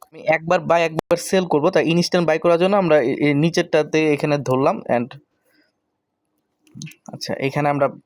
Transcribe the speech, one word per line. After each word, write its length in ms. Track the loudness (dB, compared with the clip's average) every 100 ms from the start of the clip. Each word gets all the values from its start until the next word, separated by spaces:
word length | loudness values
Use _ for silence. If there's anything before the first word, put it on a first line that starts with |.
আমি 180 | -20 -8 -2
একবার 320 | -2 0 -2
বাই 220 | 0 0
একবার 340 | 0 -4 0 0
সেল 280 | 2 -2 0
করবো, 220 | 0 2
তাই 140 | 2 2
ইনস্ট্যান্ট 380 | 0 0 0 0
বাই 120 | 0
করার 200 | 2 2
জন্য 160 | 2 2
আমরা 220 | 4 2
এ-, 160 | 2 0 0
এ-, 80 |
নিচেরটাতে 680 | 2 2 0 0 0 0 0 2
এখানে 240 | 0 0 -2
ধরলাম 440 | 0 0 0 -2 -2 -2
and 120 | -4 -12 _ _ _ _ _ _ _ _ _ _ _ _ _ _ _ -20 -20 -20 -20
আচ্ছা, 200 | -14 -10 -6
এখানে 300 | -6 -4 -2
আমরা 180 | -2 -4 -6